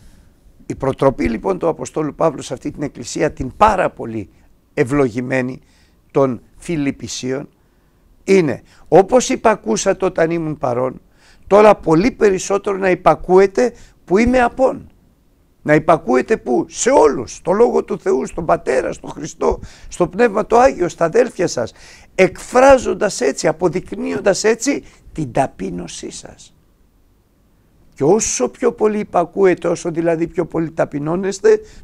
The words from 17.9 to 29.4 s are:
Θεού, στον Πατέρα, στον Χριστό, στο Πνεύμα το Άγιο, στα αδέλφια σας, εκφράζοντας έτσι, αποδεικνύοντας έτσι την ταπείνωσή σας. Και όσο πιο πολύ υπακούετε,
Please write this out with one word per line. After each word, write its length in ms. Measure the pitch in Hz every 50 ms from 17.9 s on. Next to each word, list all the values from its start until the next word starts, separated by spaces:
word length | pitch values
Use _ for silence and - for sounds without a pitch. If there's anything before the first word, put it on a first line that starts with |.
| 208 -
Θεού, 280 | - 190 - 262 240
στον 180 | - - - -
Πατέρα, 480 | - 170 - - - - 254 - -
στον 180 | - - - -
Χριστό, 500 | - - 151 175 - - - - - - - - - - - -
στο 180 | - - 175
Πνεύμα 400 | 160 180 202 247 226 190 214 190
το 120 | - 214 240
Άγιο, 300 | 254 277 - - 175 160
στα 160 | - - 165
αδέλφια 420 | 165 160 233 254 233 - - 175
σας, 260 | - - 131 113 - - - - - - - - - _
εκφράζοντας 1080 | - 190 180 - - - - - 247 254 277 269 247 185 - - - 214 196 - -
έτσι, 280 | 247 269 - - - 165
αποδεικνύοντας 960 | 156 - 180 175 151 185 - - 196 208 247 262 262 208 185 202 180 - -
έτσι 400 | 214 233 226 - 277 - - - - - _ _ -
την 200 | - 160 151 120
ταπείνωσή 760 | 110 139 135 131 - - 190 196 175 175 175 156 - - - -
σας. 420 | - - - - - - - - _ _ _ _ _ _ _ _ _ _ _ _ _ _ _ _ _ _ _ _ _ _ _ _ _ _ _ _ _
Και 100 | - 135
όσο 440 | 151 202 220 - - - - 247 -
πιο 240 | - - 254 233
πολύ 260 | 233 - 214 214 208 214
υπακούετε, 720 | 202 - - 180 170 - - 202